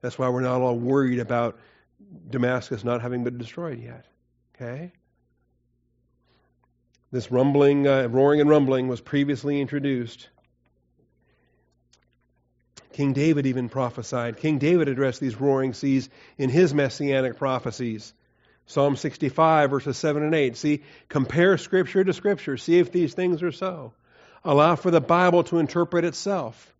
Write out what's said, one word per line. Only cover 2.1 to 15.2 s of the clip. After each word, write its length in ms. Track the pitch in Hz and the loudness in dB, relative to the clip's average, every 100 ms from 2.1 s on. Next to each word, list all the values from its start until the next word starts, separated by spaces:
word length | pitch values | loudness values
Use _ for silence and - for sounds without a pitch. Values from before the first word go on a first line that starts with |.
| - - | -20 -10
Damascus 540 | 123 123 127 - 117 | -2 -2 -2 -4 -8
not 200 | 120 120 | -4 -4
having 200 | 120 123 | -4 -6
been 160 | 120 120 | -6 -8
destroyed 420 | 113 - 170 120 | -14 -10 -12 -12
yet. 240 | 113 123 _ _ _ _ _ _ | -16 -20 _ _ _ _ _ _
Okay? 360 | 120 127 175 _ _ _ _ _ _ _ _ _ _ _ _ _ _ _ _ _ _ _ _ _ _ | -12 -12 -14 _ _ _ _ _ _ _ _ _ _ _ _ _ _ _ _ _ _ _ _ _ _
This 200 | 127 110 | -8 -2
rumbling, 560 | 123 135 143 139 143 139 | 2 2 4 4 4 4
uh, 220 | 135 123 | 2 2
roaring 320 | 120 139 147 | 4 4 6
and 100 | 147 | 6
rumbling 380 | 151 135 135 127 | 4 4 0 -2
was 120 | 123 | -6
previously 600 | - 143 143 139 143 143 | -4 -2 -2 -2 -4 -4
introduced. 680 | 139 143 139 131 117 - - _ _ _ _ _ _ _ _ _ _ _ _ _ _ _ _ _ _ _ _ _ _ _ _ - _ | -4 -4 -2 -4 -6 -12 -20 _ _ _ _ _ _ _ _ _ _ _ _ _ _ _ _ _ _ _ _ _ _ _ _ -20 _
King 200 | - 143 | -4 -2
David 340 | 135 151 147 135 | 2 2 2 0
even 220 | 127 123 | -2 -4
prophesied. 680 | 131 127 120 113 127 120 113 | -4 -4 -6 -6 -4 -4 -4
King 200 | 156 151 | -2 0
David 300 | 143 180 147 | 2 2 2
addressed 320 | 127 135 123 | 0 -2 0